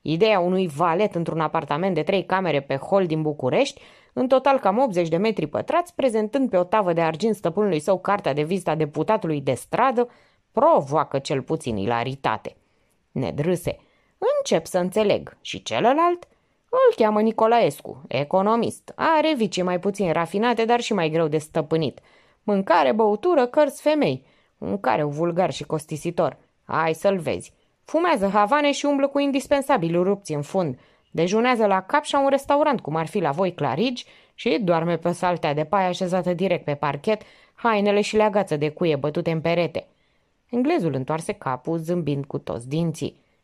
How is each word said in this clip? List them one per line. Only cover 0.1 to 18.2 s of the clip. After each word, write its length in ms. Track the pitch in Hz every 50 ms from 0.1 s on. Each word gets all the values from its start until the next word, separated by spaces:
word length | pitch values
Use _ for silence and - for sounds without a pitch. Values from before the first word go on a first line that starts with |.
| 156 165 208 220 214 190
unui 280 | 175 180 185 190 190
valet 480 | 175 139 139 175 175 160 180 214 202 -
într-un 260 | 175 165 160 156 160
apartament 540 | 160 151 - 165 151 151 147 147 180 196 185
de 80 | 156
trei 220 | 156 - 196 190 170
camere 360 | - 185 190 190 170 147 139
pe 160 | 139 - 135
hol 300 | 139 - - 190 196 190
din 160 | 170 156 156
București, 580 | 156 151 147 147 135 127 135 196 277 277 - - - - - - _ _
în 140 | _ 247 254
total 320 | 254 269 262 262 294 269 262
cam 200 | - 202 190 226
optzeci 300 | 277 262 185 175 175 165
de 80 | 160
metri 300 | 165 202 226 214 - 123
pătrați, 480 | 104 - - - - 302 339 349 - _
prezentând 560 | - 269 262 214 220 214 214 - 269 269 233
pe 60 | -
o 80 | 185 180
tavă 280 | 180 - 220 202 180
de 80 | 170 165
argint 340 | 170 160 160 151 190 233 214
stăpânului 460 | - - 170 160 202 214 202 175 151
său 180 | 147 - 190 185
cartea 340 | - - 202 202 202 151
de 100 | 135 147
vizită 280 | 151 156 190 190 - 180
a 40 | 156
deputatului 680 | 160 156 147 151 147 156 147 220 214 - 165 156 147
de 140 | 139 139 127
stradă, 540 | 117 - _ - 165 233 269 247 226 240 240 - _ _ _ _ _ _ _
provoacă 680 | _ 220 269 320 330 226 151 131 143 156 139 - - 139
cel 240 | 143 - 156 135
puțin 340 | 123 - 160 160 - 127 113
ilaritate.” 800 | 101 95 110 120 117 120 131 135 135 - - 110 104 _ - - _ _ _ _ _ _ _ _ _ _ _
Ned 280 | _ 139 131 90 - -
râse. 400 | 147 170 185 170 - - - - _ _ _ _ _ _ _ _ - 466 587 571
„Încep 280 | 554 - 214 175 160
să 120 | - - 185
înțeleg. 580 | 175 185 - 214 214 208 147 101 71 - - _
Și 220 | _ - - 95
celălalt?” 680 | _ - 110 117 165 233 269 302 339 349 349 349 - _ _ _ _ _ _ _ _ _
„Îl 260 | - 508 539 494 -
cheamă 240 | - 226 214 214 214
Nicolaescu, 840 | 214 226 220 - 220 220 233 240 208 156 143 - - - - 127 - -
economist. 840 | - 127